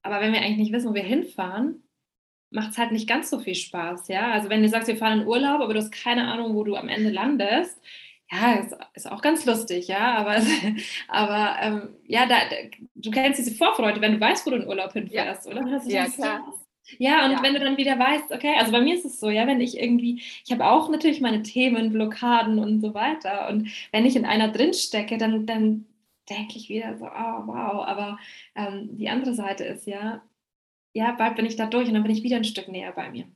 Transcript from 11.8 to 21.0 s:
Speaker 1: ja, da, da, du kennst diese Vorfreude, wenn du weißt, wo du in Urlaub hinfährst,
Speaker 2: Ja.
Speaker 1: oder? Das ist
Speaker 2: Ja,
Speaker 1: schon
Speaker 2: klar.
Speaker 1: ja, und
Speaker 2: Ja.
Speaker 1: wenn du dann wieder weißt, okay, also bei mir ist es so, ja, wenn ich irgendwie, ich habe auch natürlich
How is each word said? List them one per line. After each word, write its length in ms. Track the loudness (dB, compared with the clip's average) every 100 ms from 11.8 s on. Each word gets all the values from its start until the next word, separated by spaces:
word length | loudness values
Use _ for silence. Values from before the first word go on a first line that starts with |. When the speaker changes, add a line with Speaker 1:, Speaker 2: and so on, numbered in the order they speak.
| -8 -18 -2
Speaker 1:
ja, 200 | 2 4
da, 100 | 4 2
da, 80 | -4 -10 -18 -20
du 160 | -10 -2
kennst 280 | 2 2 2
diese 160 | -2
Vorfreude, 460 | 2 2 4 2 4
wenn 120 | 2
du 60 | 4
weißt, 260 | 4 2 0
wo 40 |
du 60 | -2
in 120 | -2
Urlaub 240 | -4 -4
hinfährst, 540 | -6 -6 -4 -4 -6 -10
Speaker 2:
Ja. 60 |
Speaker 1:
oder? 100 | -8 -4
Das 160 | -4 -2
ist 60 |
Speaker 2:
Ja, 80 | 0
Speaker 1:
schon 120 | 0
Speaker 2:
klar. 420 | -2 -4 -4 -8 -18 _ _ -20 -2
Speaker 1:
ja, 260 | 4 4 4
und 60 |
Speaker 2:
Ja. 100 | 4
Speaker 1:
wenn 120 | 2
du 60 | 2
dann 160 | 2 2
wieder 200 | 2 4
weißt, 320 | 4 2 -2
okay, 220 | -4 2 2
also 140 | 4
bei 80 | 4
mir 140 | 4
ist 100 | 2 -2
es 120 | -4
so, 100 | 0
ja, 160 | 2 2
wenn 140 | 2
ich 180 | 0 -2
irgendwie, 420 | 2 2 2 -4 -8 -16
ich 80 | -4
habe 140 | 2 6
auch 220 | 6 4
natürlich 300 | 2